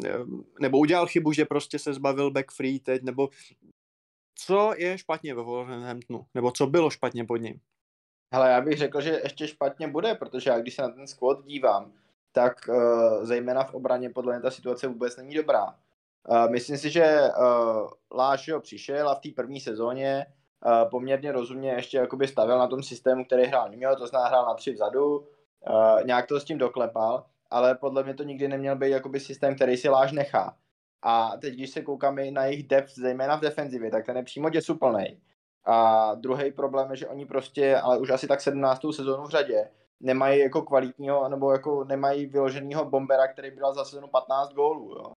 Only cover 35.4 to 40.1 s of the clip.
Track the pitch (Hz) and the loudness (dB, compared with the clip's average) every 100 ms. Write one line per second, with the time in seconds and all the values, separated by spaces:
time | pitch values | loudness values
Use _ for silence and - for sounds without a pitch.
35.4 | _ _ - 113 113 110 110 110 127 131 | _ _ 2 4 6 4 2 0 -4 -2
36.4 | 143 147 139 135 135 131 143 139 135 131 | -2 -2 -2 -2 -4 -6 -10 -12 -6 -6
37.4 | - - 139 135 127 123 131 127 139 139 | -4 0 2 4 4 2 2 0 2 0
38.4 | - 139 135 131 151 147 135 135 147 156 | 0 0 0 0 -2 -4 -4 -4 -2 -2
39.4 | 139 107 107 _ _ _ 127 | 0 0 -2 _ _ _ -2